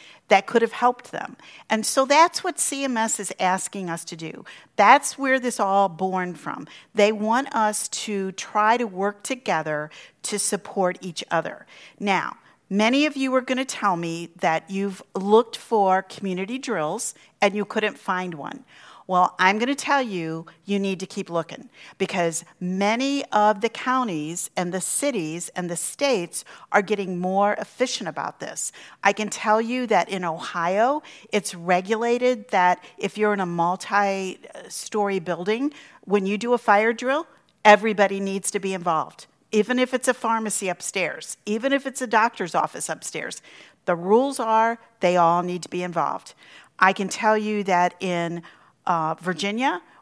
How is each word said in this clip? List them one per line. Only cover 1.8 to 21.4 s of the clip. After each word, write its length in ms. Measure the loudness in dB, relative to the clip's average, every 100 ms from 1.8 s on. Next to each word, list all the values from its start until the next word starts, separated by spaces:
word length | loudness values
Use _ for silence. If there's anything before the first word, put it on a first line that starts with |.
| 0
so 200 | 0 4
that's 360 | 6 6 2
what 160 | -6 -4
C 280 | -4 -4 -2
M 100 | 0
S 240 | 0 -2
is 140 | -6 -2
asking 520 | 0 0 -4 -6 -6
us 160 | -6 -10
to 100 | -12
do. 300 | -12 -12 -18 -20 -4 4
That's 400 | 8 8 6 -4
where 240 | 0 2
this 180 | 0 -2
all 300 | 2 4 2
born 460 | 0 -2 -2 -4 -8
from. 340 | -10 -10 -12 -20 -6 2
They 160 | 2
want 420 | 2 0 0 0
us 360 | 0 0 -2 -6
to 420 | -8 -6 -4 -4
try 460 | -8 -4 2 4 4
to 100 | 0
work 360 | -2 -4 -4
together 680 | -8 -6 -2 -2 -2 -4 -6 -14 -20 _
to 160 | -8 -4
support 580 | -2 -4 -4 -2 0 -2
each 200 | -8 -10 -2
other. 360 | -2 -2 -8 -18 -20 -20 -8
Now, 380 | -2 -2 -2 -10 _ _ -4
many 360 | 0 2 4 2
of 120 | 0
you 180 | 0 0
are 60 |
gonna 240 | 0 -2 -4
tell 320 | -2 -2 0
me 320 | -2 -6 -10 -4
that 340 | 0 0 -2
you've 320 | -4 -4 -6 -10 -6
looked 420 | 4 6 4 -4
for 440 | -2 2 4 2
community 560 | 0 -8 -6 -4 -6 -6
drills 560 | -4 -4 -2 -4 -8 -10 _ _
and 120 | 0
you 120 | 2 -4
couldn't 320 | -2 -2 -2
find 380 | -4 -2 -4 -8
one. 280 | -12 -14 -18 -20 -20 -18 -2
Well, 280 | 2 2 4
I'm 200 | 2 4
gonna 160 | 0 -2
tell 260 | 0 0
you, 440 | 0 -4 -4 -6 -10 -14
you 160 | -4 -2
need 220 | 0 -2
to 40 | -6
keep 240 | -8 -4
looking, 400 | -4